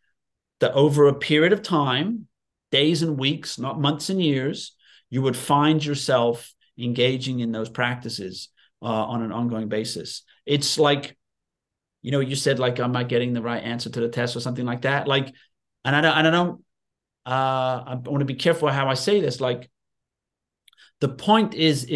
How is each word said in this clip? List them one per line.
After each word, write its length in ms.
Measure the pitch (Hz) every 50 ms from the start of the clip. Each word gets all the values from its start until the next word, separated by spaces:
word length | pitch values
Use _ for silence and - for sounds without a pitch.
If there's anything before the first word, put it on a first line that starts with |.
| _ _ _ _ _ _ _ _ _ _ _ -
that 140 | 131 113 135
over 340 | 139 143 151 139 147 143
a 80 | 143 135
period 380 | - - - 151 151 160 180 214
of 100 | 202 -
time, 640 | - 175 147 143 135 123 135 156 208 233 220 - - _ _ _ _ _ _ _ _ -
days 300 | 135 147 156 170 143 165
and 140 | 165 147 131
weeks, 380 | 135 139 151 156 - - -
not 240 | - 120 135 - 160
months 300 | 139 143 151 147 - -
and 100 | 190 190
years, 520 | 175 151 139 131 131 147 202 - - - - _ _ _ _ _ _ -
you 120 | 123 135 131
would 140 | 131 120
find 480 | - - - 143 143 147 151 160 156 147
yourself 680 | 147 143 139 - - 131 123 120 117 117 - - - _ _ _ _ _
engaging 600 | - 123 120 120 123 120 131 131 127 123 131 127 123
in 140 | 117 117 110
those 160 | 110 110 120
practices, 800 | - 127 120 120 127 123 - 117 - - 98 92 92 - - - _ _ _ _ _ _ -
uh, 40 |
on 360 | 117 113 110 110 - 120 117 113
an 80 | 110
ongoing 380 | 92 117 120 120 117 110 110 104
basis. 540 | 107 107 110 110 - 85 73 - - - - _ _ _ _
It's 320 | 123 143 143 143 - -
like, 400 | 156 151 147 147 143 - - - _ _ _ _ _ _ _ _ _ _ _ _ _ _ _ _ _ -
you 60 | 123 143
know, 80 | 139
you 160 | 135 131 139
said, 240 | 135 - 147 135 120
like, 180 | 127 123 120 -
"Am 160 | 123 123 127
I 80 | 123 123
getting 300 | 120 120 120 123 123 120
the 100 | 117 113
right 220 | 120 120 113 -
answer 260 | 117 120 120 - 113
to 100 | - 120
the 80 | 117 117
test?" 280 | - 123 120 123 -
or 40 | 123
something 240 | - 127 123 127 123
like 180 | 123 123 123 -
that. 260 | 135 139 143 - 143
Like, 260 | 139 139 135 - - _ _ _ _ _ _ _ _ _ -
and 120 | 131 143
I 40 | 147
don't, 160 | 160 160 135 156
and 100 | 156 160
I 20 |
don't, 340 | 165 175 180 175 - - _ _ _ _ _ _ _ _ _ _ _ _ -
uh, 520 | 127 127 131 131 131 131 131 127 127 127 117 120 131
I 40 | 127 127 123
wanna 200 | - 143 139 143
be 120 | 131 131
careful 320 | - - 170 165 - 151 147
how 180 | 135 139 135 135
I 60 | 131
say 260 | 131 - 202 208 208
this. 200 | 165 139 - -
Like, 280 | 131 123 120 120 - - _ _ _ _ _ _ _ _ _ _ _ _ _ _ _ _ _ _ _ _ _ _ - - _ -
the 80 | 143 135
point 460 | 127 - - 208 214 226 208 - -
is, 320 | - 160 156 147 127 123 - 156